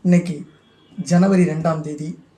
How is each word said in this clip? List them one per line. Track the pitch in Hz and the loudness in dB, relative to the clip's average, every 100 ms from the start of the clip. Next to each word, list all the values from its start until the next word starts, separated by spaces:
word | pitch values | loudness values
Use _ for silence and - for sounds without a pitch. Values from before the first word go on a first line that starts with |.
இன்னைக்கு | 185 175 175 147 - _ _ _ _ - | 4 2 0 -10 -14 _ _ _ _ -14
ஜனவரி | 151 175 190 190 | 0 2 4 4
ரெண்டாம் | 165 156 160 156 | 2 0 -4 -4
தேதி | 151 147 151 - _ | -8 -10 -10 -12 _